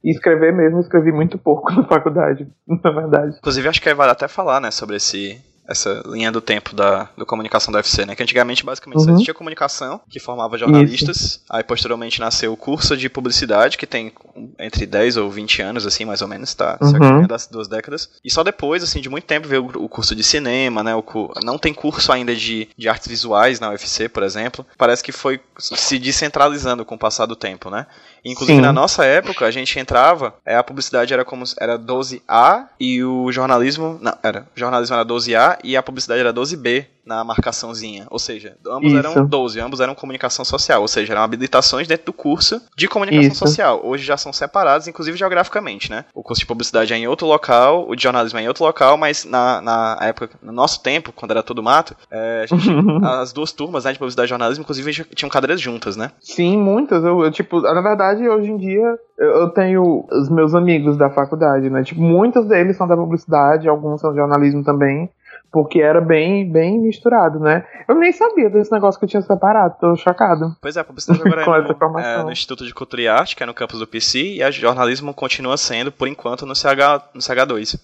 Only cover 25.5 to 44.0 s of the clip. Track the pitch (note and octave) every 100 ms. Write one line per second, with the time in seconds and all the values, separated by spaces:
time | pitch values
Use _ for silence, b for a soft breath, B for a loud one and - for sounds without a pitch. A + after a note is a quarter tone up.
25.5 | - - - - C3+ B2+ - D3+ C#3+ C#3+
26.5 | C#3+ C3 A#2+ A2+ A2 G#2+ - A2+ A2+ G#2
27.5 | F#2 F#2 G2+ C#3+ b b b B2 B2+ C#3
28.5 | D3 C#3+ C#3 C#3+ - C#3 D3+ F#3 - A#2
29.5 | B2 C3 C#3 B2+ A#2+ C#3+ E3+ B2 _ -
30.5 | A#2 A#2+ C3+ C#3 B2+ B2 C3 B2+ B2+ B2
31.5 | - A2+ A#2 A2+ B2+ C3+ B2+ - A2+ C3
32.5 | G#3+ C4 _ B2+ B2 B2+ B2+ B2+ B2+ C3
33.5 | B2 B2+ D3+ D#3+ E3 A#2 - A2+ G#2 -
34.5 | - B2 B2+ A#2+ B2 A2+ A#2+ A#2+ A2+ C#3
35.5 | F3+ - C3 C3 C3 A#2+ A#2 A#2+ A#2 C#3
36.5 | E3 A#2+ B2 C#3 _ - A2+ A#2 A2+ -
37.5 | A#2 A2+ A2+ A2 G2+ G#2+ A2+ - A2 G#2
38.5 | _ - B2+ D3 C#3 D3 D#3+ C#3 C#3+ B2
39.5 | A2 A#2+ C3+ B2+ C#3 C3+ C3 B2+ - B2
40.5 | C3+ - B2+ G#2+ - G#2 G#2+ A2 A#2+ C3
41.5 | B2+ B2+ C3 D#3+ D#3+ - - C#3+ F3+ -
42.5 | A3+ _ - E3+ G#3+ G3 D3+ C#3 C#3 D3+
43.5 | D3+ F3 A2+ - C#3